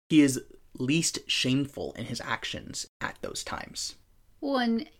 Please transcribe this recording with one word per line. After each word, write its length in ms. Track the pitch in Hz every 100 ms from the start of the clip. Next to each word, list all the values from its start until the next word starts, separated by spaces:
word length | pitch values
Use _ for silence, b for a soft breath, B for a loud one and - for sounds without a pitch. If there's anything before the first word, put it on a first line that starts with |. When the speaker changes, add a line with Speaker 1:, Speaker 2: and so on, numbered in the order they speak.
| -
Speaker 1:
he 120 | 156
is 200 | 139 127 - - - -
least 420 | 127 165 160 - -
shameful 640 | - 131 135 139 - 71 -
in 80 | 117
his 160 | 117
actions 640 | - 110 - - - - - -
at 160 | - -
those 220 | - -
times. 520 | - - - - - - _ - - -
Speaker 2:
Well, 180 | 277 269
and 300 | 233 226 -